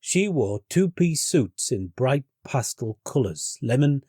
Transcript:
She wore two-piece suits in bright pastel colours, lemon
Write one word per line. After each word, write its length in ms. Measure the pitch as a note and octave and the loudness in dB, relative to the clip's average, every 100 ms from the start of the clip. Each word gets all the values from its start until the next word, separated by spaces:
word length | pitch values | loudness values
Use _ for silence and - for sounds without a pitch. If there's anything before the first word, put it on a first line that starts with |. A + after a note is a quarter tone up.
She 280 | - F3+ G3+ | 0 0 2
wore 340 | E3 G2+ G#2 _ | 0 0 -2 _
two-piece 540 | F3 F#3+ - F3 D3+ | 0 0 2 0 2
suits 500 | - E3+ G2 - - | 0 0 0 -4 -4
in 160 | A2 F#2 | -4 -4
bright 360 | - B2+ C#3+ - _ | -2 0 0 -2 _
pastel 540 | - C3+ A#2 - A2+ G#2+ | -4 -4 -4 -6 -8 -8
colours, 540 | - C#3+ G#2+ D#2+ - - | -4 0 0 -2 -10 -6
lemon 440 | A#2 B2 D3 C#3 | -2 2 4 2